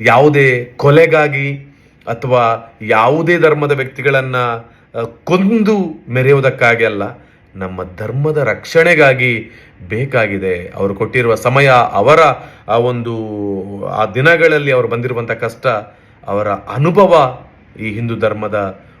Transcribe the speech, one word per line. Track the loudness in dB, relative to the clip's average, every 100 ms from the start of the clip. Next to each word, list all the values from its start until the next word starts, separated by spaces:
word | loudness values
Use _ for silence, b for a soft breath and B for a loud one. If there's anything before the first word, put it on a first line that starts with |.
ಯಾವುದೇ | 2 4 4 4 2 2 -4 -2
ಕೊಲೆಗಾಗಿ | 4 6 6 4 0 -2 -6 -8 -14 b b b -10
ಅಥವಾ | -8 -2 2 2 -2 -6 -10
ಯಾವುದೇ | -2 2 2 2 0 2
ಧರ್ಮದ | 2 2 0
ವ್ಯಕ್ತಿಗಳನ್ನ, | -2 -4 -4 -2 0 0 -2
ಆ, | -2 -4 b b b -10 -10 -10
ಕೊಂದು | -2 0 2 2 2 0 -2 -8 -6
ಮೆರೆಯುವುದಕ್ಕಾಗಿ | -2 2 2 2 0 0 2
ಅಲ್ಲ, | 0 -2 -8 -10 b b _ -12
ನಮ್ಮ | -12 -10 -12 -12
ಧರ್ಮದ | -8 -4 -2 -2
ರಕ್ಷಣೆಗಾಗಿ | -2 -4 -2 2 4 4 4 2 0 -2 -8 B B -20 -10
ಬೇಕಾಗಿದೆ. | -6 -4 -2 -2 -4 -4 -6 -8
ಅವರು | -6 -6
ಕೊಟ್ಟಿರುವ | -4 -4 -2 0
ಸಮಯ, | 0 0 2 4 4 2
ಅವರ | 2 4 4 4 0 B B -2
ಆ | 0
ಒಂದು, | 0 -4 -6 -8 -8 -8 -6 -6 -8 -10 -8
ಆ | -4 -4
ದಿನಗಳಲ್ಲಿ | 0 2 4 4 2 0
ಅವರು | 0 0
ಬಂದಿರುವಂಥ | -4 -6 -6 -8
ಕಷ್ಟ, | -6 -8 -6 -4 -4 -6 b b b -8
ಅವರ | -4 -4
ಅನುಭವ | -6 -6 -4 0 4 4 4 2 -2 -18 _ _ -12
ಈ | -10
ಹಿಂದೂ | -6 -6 -2
ಧರ್ಮದ | -4 -4 -6 -4 -6 -10 b b